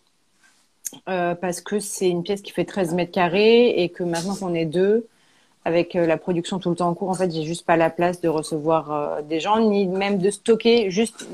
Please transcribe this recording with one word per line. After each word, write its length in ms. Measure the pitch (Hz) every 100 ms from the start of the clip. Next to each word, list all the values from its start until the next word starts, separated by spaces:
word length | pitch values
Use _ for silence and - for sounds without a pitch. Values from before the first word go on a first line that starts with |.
| _ _ _ _ _ _ _ _ - - -
euh, 260 | 185 175
parce 260 | 175 185 175
que 160 | - 208
c'est 280 | 208 - 185
une 120 | 175
pièce 200 | 170 196
qui 100 | -
fait 140 | - 165
treize 260 | 202 170
mètres 180 | 175 175
carrés 720 | 196 175 190 220 233 240 -
et 60 | 175
que 140 | -
maintenant 300 | 175 170 185
qu'on 180 | 196 185
est 120 | 165 160
deux, 400 | 170 196 226 226 _ _ _ _ _
avec, 320 | - 170 170 185
euh, 100 | 165
la 120 | 160
production 400 | - 170 170 185
tout 100 | 180
le 80 | 165
temps 120 | 175
en 60 |
cours, 140 | 170 190
en 60 |
fait, 160 | 180 185
j'ai 120 | 160
juste 200 | 156 170
pas 140 | - 165
la 100 | 165
place 320 | 165 175 175
de 80 | 165
recevoir, 640 | 156 151 156 156 160 147
euh, 300 | 147 151 156
des 180 | 151 160
gens, 180 | 185 220
ni 280 | 220 202 190
même 320 | 190 202 202
de 120 | 196
stocker, 600 | - - 220 233 233 196
juste 360 | 175 233 - -